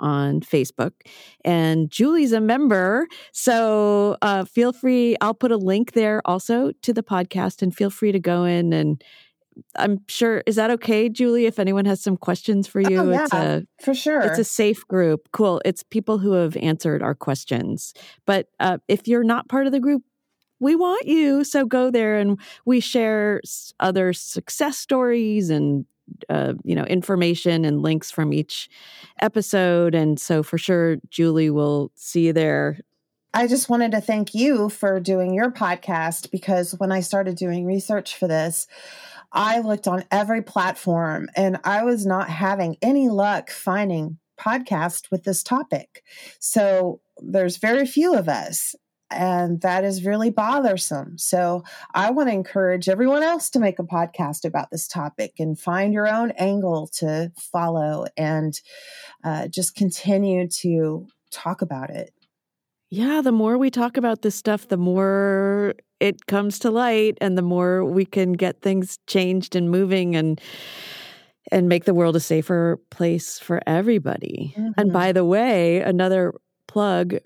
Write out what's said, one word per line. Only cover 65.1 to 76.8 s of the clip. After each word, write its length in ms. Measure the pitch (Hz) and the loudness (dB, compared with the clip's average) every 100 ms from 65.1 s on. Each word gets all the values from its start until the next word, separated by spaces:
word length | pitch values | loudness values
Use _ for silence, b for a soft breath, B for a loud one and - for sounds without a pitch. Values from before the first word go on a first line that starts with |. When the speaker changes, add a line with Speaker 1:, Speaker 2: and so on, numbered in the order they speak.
| 196 196 196 196 202 202 - _ - | 2 2 2 0 0 -2 -4 _ -2
Speaker 1:
it 260 | 202 - - | -2 -2 -2
comes 320 | 202 208 196 | -2 -2 -2
to 100 | 233 | 0
light 480 | 226 247 220 214 208 | 0 2 2 2 0
and 160 | 202 180 | 0 0
the 60 | |
more 420 | 175 180 180 185 | 2 2 2 2
we 200 | 180 185 | 2 0
can 280 | 190 196 180 | 0 0 0
get 280 | 175 180 - | 0 -2 -2
things 360 | 196 190 185 - - | -2 0 -2 -8 -2
changed 480 | 190 180 185 - 180 | 0 2 0 0 0
and 140 | 170 | 2
moving 440 | 180 190 190 175 165 | 2 2 2 0 0
and, 240 | 160 156 B B B B B B B B B B - | 0 -2 B B B B B B B B B B -2
and 180 | 190 175 | 2 2
make 160 | 175 | 2
the 100 | 202 | 2
world 220 | 175 170 160 | 2 2 2
a 40 | |
safer 580 | - 160 156 175 170 - _ | 0 -2 0 0 0 -2 _
place 480 | - 170 170 - - | -4 -2 -2 -6 -10
for 220 | - 170 - | -6 -4 0
everybody. 840 | 165 220 208 135 - - - 143 208 | 0 2 0 0 -6 -8 -8 -8 -6
And 180 | 220 208 | -4 0
Speaker 2:
Mm-hmm. 160 | 202 | 2
Speaker 1:
by 200 | 175 185 | 2 2
the 120 | 185 | 2
way, 560 | 175 202 247 190 170 175 | 2 2 2 2 2 2
another 540 | - 180 185 190 175 - _ _ - | 0 0 2 2 0 -4 _ _ -6
plug 500 | 208 | -2